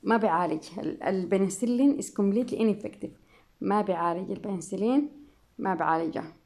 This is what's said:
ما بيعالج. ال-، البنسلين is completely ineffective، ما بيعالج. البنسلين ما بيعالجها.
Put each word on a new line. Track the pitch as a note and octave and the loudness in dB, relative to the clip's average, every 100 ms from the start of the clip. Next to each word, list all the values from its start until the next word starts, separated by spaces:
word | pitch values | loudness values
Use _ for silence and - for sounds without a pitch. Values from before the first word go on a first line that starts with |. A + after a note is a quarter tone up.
ما | G3 A3+ | 2 2
بيعالج. | G#3 E3 F3+ D#3 - F3+ | 4 2 0 -2 -6 -8
ال-، | D#3+ - | -6 -4
البنسلين | - F#3+ F3+ G3 F#3+ F#3+ A#3 A#3+ C#4 C#4 | -2 -2 0 2 2 0 -2 4 4 4
is | |
completely | - - G3+ G3+ B3+ | -4 0 2 2 0
ineffective، | - A3+ G3+ - - - - _ - _ _ | 0 2 2 -4 -10 -12 -14 _ -20 _ _
ما | F#3+ G3+ | 0 0
بيعالج. | G#3 F3 E3+ E3+ F#3+ | 2 0 0 0 -4
البنسلين | G3 G#3+ F#3+ D#3+ F#3 G#3+ C4+ D4 - - _ _ - | -8 -6 -6 -6 -2 2 2 0 -6 -20 _ _ -8
ما | F#3+ | -4
بيعالجها. | F3+ D#3+ D#3+ E3 D#3+ E3 - | 0 0 0 0 -4 -10 -14